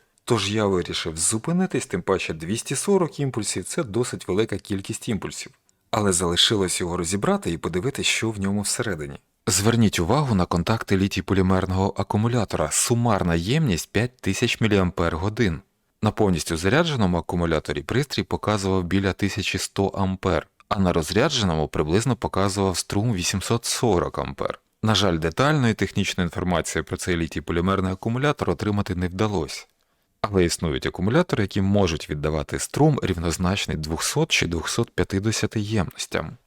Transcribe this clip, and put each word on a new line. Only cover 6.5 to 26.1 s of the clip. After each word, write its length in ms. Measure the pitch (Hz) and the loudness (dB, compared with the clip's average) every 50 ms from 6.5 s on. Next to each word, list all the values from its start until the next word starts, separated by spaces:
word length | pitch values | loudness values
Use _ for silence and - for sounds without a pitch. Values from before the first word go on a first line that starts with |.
| 117 101 95 87 - - | 4 2 2 0 0 -2
його 160 | 95 85 85 | -4 -2 -2
розібрати 540 | 87 87 82 98 101 107 - - 98 - - | -2 -2 -2 -2 0 2 0 0 0 0 -2
і 60 | 85 | -4
подивитись, 480 | 78 - 87 82 90 90 135 - - 90 | -2 -2 -4 -2 -2 -2 -2 -2 -2 0
що 260 | - - - - 110 | 0 0 0 -2 -4
в 80 | 110 101 | -2 -2
ньому 220 | 95 98 101 104 | -2 -2 -2 -2
всередині. 580 | 98 - - - 120 110 92 78 73 71 71 - _ _ _ _ _ | -2 -2 -2 -2 -2 -4 -4 -6 -6 -10 -12 -14 _ _ _ _ _
Зверніть 520 | - 92 95 98 113 117 117 113 95 - - | -2 0 2 4 4 4 6 4 4 4 2
увагу 360 | 85 80 117 147 151 131 110 | 2 2 2 2 2 2 2
на 100 | 92 87 | 2 2
контакти 520 | - 87 87 85 - 113 110 - - 101 | 2 2 0 2 2 0 -2 0 0 2
літій-полімерного 960 | 92 98 98 - 98 90 - 98 92 92 92 95 92 92 92 92 92 95 101 - | 2 2 2 0 -2 -2 2 2 4 4 4 4 2 2 2 2 2 0 0 0
акумулятора, 760 | - 98 - - 104 107 117 120 123 98 - - 85 78 76 | -2 -2 0 0 0 2 2 0 0 -2 -2 -2 -2 -2 0
сумарна 640 | - - - - 123 120 120 120 107 92 85 87 82 | 0 0 0 2 2 2 2 2 2 2 2 2 2
ємність 560 | 85 85 101 127 165 160 127 87 78 - - | 2 2 0 0 2 2 2 2 0 -2 -2
п'ять 260 | - 98 117 123 - | -2 0 0 -2 -4
тисяч 440 | _ - 98 98 - 120 113 - - | _ -4 -4 0 0 0 0 2 2
міліампер-годин. 960 | 117 107 104 98 92 87 - - 87 85 85 82 90 104 104 113 120 92 80 - - _ _ _ _ _ _ _ | 2 4 4 4 4 2 2 0 0 0 0 -2 -2 -2 0 0 0 0 0 -2 -8 _ _ _ _ _ _ _
На 100 | - 110 | -2 -2
повністю 460 | - - 110 98 90 78 - - 85 | 2 2 2 2 2 2 0 -2 -2
зарядженому 600 | 78 85 95 110 151 175 165 147 120 104 90 87 | -2 0 2 2 2 2 2 0 0 2 2 2
акумуляторі 640 | 85 - - - 87 85 82 80 76 - - 73 73 73 | 0 -2 -2 -2 -2 0 2 0 0 0 -2 -4 -6 -4
пристрій 400 | - - 123 147 - - - 98 | -2 -2 -2 -2 -2 -2 -4 -4
показував 600 | - - 85 - 101 107 101 98 95 95 92 90 | -2 -4 -4 0 0 0 0 0 0 0 0 0
біля 300 | 82 92 98 98 95 87 | 0 0 0 0 0 0
тисячі 460 | - 101 95 - 101 92 - - 92 | 0 -2 -2 -2 -4 -4 -4 -4 -4
сто 280 | - - - - 98 | -6 -4 -2 -2 -2
ампер, 600 | - - - 98 95 95 - - 98 85 76 - - _ _ _ | 0 0 -2 -2 -2 -2 -2 0 0 0 0 -2 -6 _ _ _
а 120 | - - 104 | -4 0 2
на 140 | 95 90 85 | 2 2 2
розрядженому 760 | 85 80 - - 107 135 165 147 127 104 92 82 78 76 | 2 0 0 2 2 2 2 2 0 0 0 2 0 -2
приблизно 480 | 73 - 80 78 76 82 107 110 135 117 | -2 -2 -2 0 2 2 2 2 0 -2
показував 600 | - - 78 - 92 98 101 92 101 98 95 87 | -2 -4 -2 0 0 0 0 0 0 0 0 0
струм 360 | - - - - 101 107 123 110 | -2 -4 -4 -2 -2 0 0 0
вісімсот 520 | 90 85 - - 95 - - 117 117 - | -2 -2 -2 -2 -2 -2 -2 -2 -2 -2
сорок 540 | - - - - 113 98 87 76 - - - | -4 -2 0 2 2 4 2 2 0 -2 -6
ампер. 400 | 69 71 71 - 95 - - - _ _ _ _ - | -6 -6 -6 -6 -6 -6 -8 -10 _ _ _ _ 0
На 120 | 107 107 | 2 2
жаль, 220 | 101 104 95 85 | 4 2 2 2
детальної 560 | 80 78 82 - - 131 147 160 151 127 113 107 | 2 0 0 0 2 2 2 2 4 2 2 2
технічної 520 | - - - - - 95 - | 0 -2 -2 0 -2 -2 -2